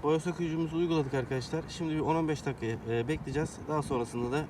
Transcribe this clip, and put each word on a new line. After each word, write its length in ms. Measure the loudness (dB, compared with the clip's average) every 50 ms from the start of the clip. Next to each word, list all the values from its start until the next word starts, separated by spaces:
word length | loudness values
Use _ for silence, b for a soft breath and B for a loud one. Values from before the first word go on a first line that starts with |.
| 4
Boya 160 | 4 2 4
sökücümüzü 560 | 2 0 -2 0 0 0 2 0 0 0 2
uyguladık 380 | 2 2 4 4 2 2 2 0
arkadaşlar. 500 | 0 0 0 -2 -2 -2 -2 -4 -4 -4 -4
Şimdi 240 | -6 -4 -2 0 0
bir 60 | 0
on 160 | 2 2 4
on 120 | 4 4
beş 180 | 2 0 0 -2
dakika, 200 | -4 -4 -2 -2
e, 420 | -2 -2 -2 -2 -2 0 0 2
bekleyeceğiz. 420 | 0 -2 -2 -2 -2 0 0 0 -2 -4 -10 -4
Daha 140 | -2 0 0
sonrasında 500 | 0 0 0 0 -2 -2 -2 -2 -2 0
da, 140 | 0 0 -2 -2